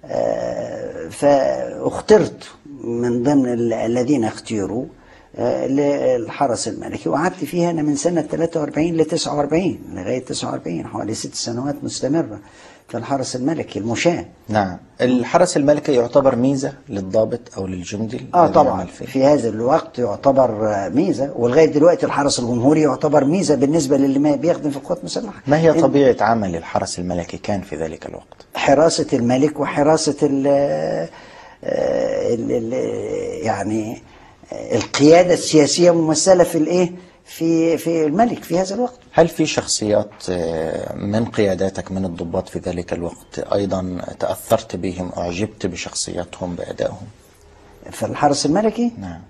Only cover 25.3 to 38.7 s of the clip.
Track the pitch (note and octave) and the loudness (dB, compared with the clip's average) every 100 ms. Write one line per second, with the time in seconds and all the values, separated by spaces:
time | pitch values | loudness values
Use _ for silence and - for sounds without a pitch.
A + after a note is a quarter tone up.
25.3 | - - D3 E3 D#3 C#3+ C3+ C3+ A2+ G#2+ | -12 0 4 6 6 4 6 6 4 2
26.3 | A#2 G2 E2 - - F#2+ - F2 F2+ E2+ | 2 0 -4 -4 -4 -4 -6 -4 -4 -4
27.3 | - - G2+ - D2+ D#2+ D#2+ - - - | -10 -4 -4 -4 -8 -8 -8 -14 -14 -18
28.3 | - - - - C#3 D#3+ D#3+ D3+ C3+ A#2+ | -20 -14 -4 2 6 4 2 -2 0 2
29.3 | B2+ D3 C#3+ C3+ D3+ D3 D#3 D3+ C#3+ D3 | 2 2 0 -4 0 2 2 2 0 0
30.3 | C#3 C3+ C#3 C#3+ D#3 D#3+ E3 E3 - - | 2 2 2 0 -2 -2 -4 -6 -12 -20
31.3 | - - - - - - - A#1+ - G2+ | -20 -20 -12 -4 -2 0 0 -2 -2 -2
32.3 | A#2 A2+ B2 A2+ B2+ A2+ G#2+ G#2 G2+ F#2+ | -2 -2 -4 -2 -4 -4 -6 -6 -6 -6
33.3 | - A2 G#2 G2 A2 A2 B2 - - - | -6 -4 -4 -2 -4 -4 -10 -16 -20 -20
34.3 | _ - - A2 A#2 - - C#3+ E3+ F3+ | _ -14 -12 -4 -4 -2 2 8 8 8
35.3 | D#3+ - D#3 C#3+ - F3 E3+ D#3 D#3 - | 2 4 4 4 6 4 4 2 0 4
36.3 | F#3 E3+ E3+ D3+ F3+ F3 F3+ - _ _ | 6 6 2 0 2 0 -2 -18 _ _
37.3 | - E3 E3 E3 D#3+ E3 E3 D#3 D#3+ A#3+ | -4 0 2 2 0 0 0 0 2 0
38.3 | D#3+ - E3 F#3+ | 0 -4 -2 -2